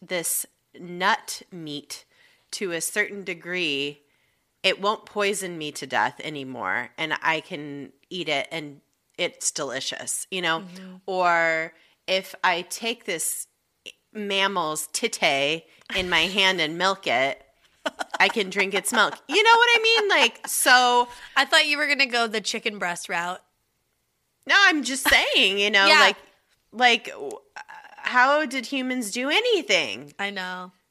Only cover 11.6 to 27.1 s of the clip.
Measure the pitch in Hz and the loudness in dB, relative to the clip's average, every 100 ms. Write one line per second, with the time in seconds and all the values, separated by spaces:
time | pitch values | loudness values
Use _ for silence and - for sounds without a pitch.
11.6 | 165 - _ _ - 190 190 - 185 175 | -4 -12 _ _ -4 -2 -4 -2 0 0
12.6 | 175 - 226 240 - 165 - - - _ | -4 -8 -6 -6 -4 -4 -4 -8 -12 _
13.6 | _ _ - - _ 214 202 196 196 190 | _ _ -20 -20 _ -10 -4 0 0 0
14.6 | 156 156 - - 233 - 170 139 143 165 | -2 -4 -6 -6 -6 0 0 2 0 -2
15.6 | - _ - 190 180 170 170 196 190 185 | -8 _ -8 -6 0 0 2 2 2 2
16.6 | 156 170 190 190 156 120 139 - _ _ | 0 0 0 0 0 0 0 -4 _ _
17.6 | _ _ 302 - - - 196 226 190 190 | _ _ -10 -8 -6 0 2 2 -2 -2
18.6 | 196 190 - 226 202 - - 339 440 466 | -2 -2 0 2 2 0 -2 2 6 6
19.6 | 466 466 453 453 415 330 240 - - - | 6 4 4 2 4 4 2 0 -6 0
20.6 | 285 254 247 247 247 - - 277 269 330 | 6 6 6 4 2 -4 -4 0 4 4
21.6 | 302 294 294 277 269 240 233 220 - 220 | 4 2 0 0 2 0 0 -2 -4 -6
22.6 | 226 208 180 175 - 175 175 185 _ _ | -6 -6 -6 -6 -6 -4 -4 -8 _ _
23.6 | _ _ _ _ _ _ _ _ - 370 | _ _ _ _ _ _ _ _ 2 6
24.6 | 392 311 240 262 - 254 494 453 208 196 | 6 4 0 -4 2 2 4 4 2 2
25.6 | 208 202 196 311 254 - - _ _ _ | 2 4 8 8 6 2 -8 _ _ _
26.6 | _ 214 247 226 - | _ 2 4 2 -2